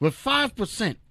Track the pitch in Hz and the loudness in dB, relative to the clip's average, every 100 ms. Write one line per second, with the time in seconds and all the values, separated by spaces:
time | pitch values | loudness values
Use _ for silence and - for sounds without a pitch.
0 | 156 - 269 285 285 - 202 - 208 - | 0 0 0 2 2 -2 -6 -2 -2 -4
1 | _ | _